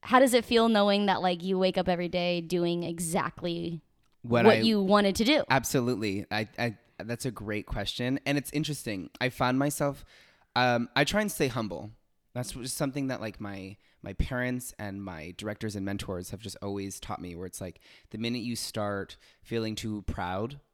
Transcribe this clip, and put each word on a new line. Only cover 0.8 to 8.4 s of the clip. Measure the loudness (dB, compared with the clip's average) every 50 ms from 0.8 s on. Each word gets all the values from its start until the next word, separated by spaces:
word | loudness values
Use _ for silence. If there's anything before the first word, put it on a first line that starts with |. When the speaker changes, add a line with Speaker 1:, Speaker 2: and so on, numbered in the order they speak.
| 6 6 4 4 4
Speaker 1:
that, | 4 2 4 2
like, | 0 0 0 0
you | 0 2 4
wake | 4 2 2 2
up | 2 2
every | 2 0 0 -2
day | -2 0 0 0 0 -2
doing | -2 0 0 2 2 2 0 0 -2
exactly | -6 -6 -6 -6 -2 -2 -2 -2 -2 -6 -6 -6 -4 -4 -4 -6 -6 -8 -8 _ _ _ _ _ _ _ _ _
Speaker 2:
What | 2 4 8 10
Speaker 1:
what | 10 8 8
Speaker 2:
I |
Speaker 1:
you | 6 4 4 4 4
wanted | 6 6 6 6 4 4
to | 2 4
do? | 4 4 4 4 4
Speaker 2:
Absolutely. | 2 2 2 2 0 0 2 2 0 0 0 -2 -2 -2 -4 -4
I, | -4 -4 -4 -4 -4 -4
I, | -4 -4 -4 -6 _ _ _ _
that's | -8 -8 -6 -4 -4
a | -6
great | -6 -6 -6 -4 -4 -4 -4
question. | -4 -6 -4 -4 -4 -4 -2 -2 0 0 -2 _
And | 0 0
it's | 0